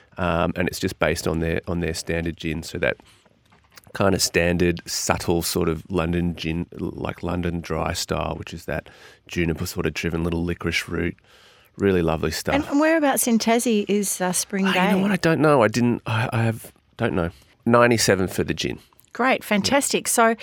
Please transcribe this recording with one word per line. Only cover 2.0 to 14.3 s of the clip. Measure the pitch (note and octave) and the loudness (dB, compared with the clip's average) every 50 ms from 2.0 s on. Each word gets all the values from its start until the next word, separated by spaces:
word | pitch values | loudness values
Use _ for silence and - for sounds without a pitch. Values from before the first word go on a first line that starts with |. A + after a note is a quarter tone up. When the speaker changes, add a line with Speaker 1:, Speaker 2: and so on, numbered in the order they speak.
| - - E2+ E2 E2 E2+ D#2+ | -6 -4 -4 -2 -2 -4 -6
Speaker 1:
gin. | - - E2 D#2 E2 E2 | -6 -6 -6 -6 -6 -6
So | - - F2 | -8 -6 -4
that | D#2+ B1+ - - _ - - _ _ _ _ _ _ _ _ _ _ _ _ - - - - | -2 -2 -2 -4 _ -20 -20 _ _ _ _ _ _ _ _ _ _ _ _ -20 -20 -12 -4
kind | - G#2 F#2+ F#2+ | 0 2 2 4
of | F2 | 2
standard, | - - - F2 E2+ F2 F2 E2+ F2 F2 E2+ F2 - | 0 0 2 2 2 2 2 2 2 0 0 -2 -6
subtle | - - - - - F2 E2+ - - F2 E2+ E2 | -8 -8 -4 -2 -2 -2 -2 0 0 0 0 0
sort | - - F2+ F2 E2+ | -2 -2 -2 0 -2
of | D#2+ D#2+ - - | -2 -4 -6 -4
London | F2+ F2 E2 E2 E2+ F2 E2+ F2 E2 | -2 -2 0 0 0 0 -2 -2 -4
gin, | D#2+ - D#2+ D#2+ F2 E2 - - | -4 -6 -4 -4 -4 -6 -8 -8
like | - F2+ - - - - - - - - | -8 -8 -8 -6 -6 -8 -8 -8 -8 -6
London | F2 F2 F2+ E2+ F2 E2+ E2+ | -6 -4 -4 -4 -4 -4 -6
dry | E2 - E2 D#2+ D#2+ E2 E2 | -6 -6 -6 -4 -4 -4 -4
style, | - - - E2 D#2+ D#2+ D#2+ D#2+ | -6 -4 -4 -4 -4 -4 -4 -6
which | D#2 - - - | -8 -10 -12 -14
is | E2 - | -12 -8
that | - D2 D#2 - - - - - - - _ _ - | -8 -6 -6 -8 -10 -16 -20 -20 -20 -20 _ _ -8
juniper | - F2 E2+ E2 D#2+ - F2+ | -4 -2 -2 -2 -2 -2 -6
sort | - - F2+ E2 | -6 -6 -4 -4
of | D#2+ D#2+ | -4 -4
driven | - - E2+ E2 E2 E2 | -4 -4 -4 -2 -2 -2
little | F2 E2+ E2+ F2 | -2 -2 -2 -2
licorice | F2 F2 - - E2+ D#2+ - - - | -4 -4 -4 -4 -4 -4 -4 -4 -4
root. | F2 E2+ F2 E2+ - - _ _ - - - - - _ _ _ _ | -4 -4 -4 -4 -6 -8 _ _ -20 -20 -20 -20 -20 _ _ _ _
Really | - F#2+ G2 F#2+ F2+ E2+ | 0 2 2 4 4 2
lovely | D#2+ D#2+ D#2 D2+ D#2+ D#2+ | 2 0 0 0 -2 -4
stuff. | - - - - | -4 -2 -2 -2
Speaker 2:
And, | - - | -2 -2
and | - - C#4+ | -2 0 2
whereabouts | D#4 D#4+ E4 E4 D4 C4+ - - - B3+ | 2 2 2 2 2 2 0 0 0 0
in | A#3 A3 | 0 2
Tassie | - A3+ A#3 A#3+ A#3 B3 A3 G#3 G3+ - | 2 2 2 2 2 2 2 0 0 0
is, | G3+ G#3 G3+ G3+ - - | 0 0 0 -2 -4 -4
uh, | F#3 F3+ | -2 -2